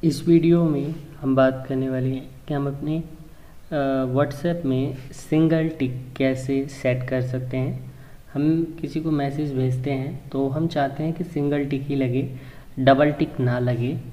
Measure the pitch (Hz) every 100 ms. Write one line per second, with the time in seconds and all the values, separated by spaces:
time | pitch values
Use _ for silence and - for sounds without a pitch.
0 | 165 135 - 170 165 170 170 143 143 156
1 | - - 135 131 131 131 - 131 131 131
2 | 127 131 139 - - 147 139 139 151 160
3 | 160 - - - - - - 156 139 135
4 | 131 127 143 - 170 170 135 131 139 -
5 | - - - 156 160 160 160 160 127 127
6 | - - 135 127 127 135 143 - 127 127
7 | - 131 127 127 127 131 127 - - -
8 | - - - 139 147 165 165 - 147 160
9 | 156 151 139 139 151 131 131 127 131 139
10 | 135 175 - 135 135 143 165 156 135 135
11 | 156 156 170 151 143 147 139 139 139 143
12 | 127 123 135 - - - - - 131 135
13 | 147 147 - - 123 123 123 120 123 165
14 | -